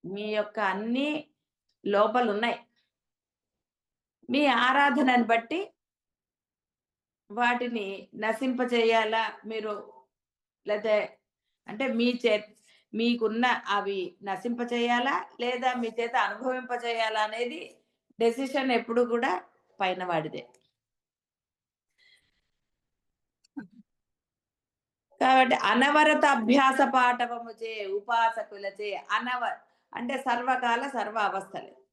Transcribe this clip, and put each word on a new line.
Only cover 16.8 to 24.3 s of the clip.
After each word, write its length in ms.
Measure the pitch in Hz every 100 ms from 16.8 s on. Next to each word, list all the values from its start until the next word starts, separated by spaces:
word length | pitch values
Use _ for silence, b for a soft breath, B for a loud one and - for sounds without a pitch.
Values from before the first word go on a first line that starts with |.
| 233 226 220 220
అనేది 540 | 214 226 240 320 - - _ _ _ -
డెసిషన్ 520 | 233 233 269 285 262
ఎప్పుడు 300 | 240 240 233
కూడా 420 | 240 233 202 180 - _ _ _
పైన 260 | 190 180 180
వాడిదే. 420 | 165 156 - - _ _ _ _ _ _ _ _ _ _ _ _ _ _ _ b b b b _ _ _ _ _ _ _ _ _ _ _ - 180 - _ _ _ _ _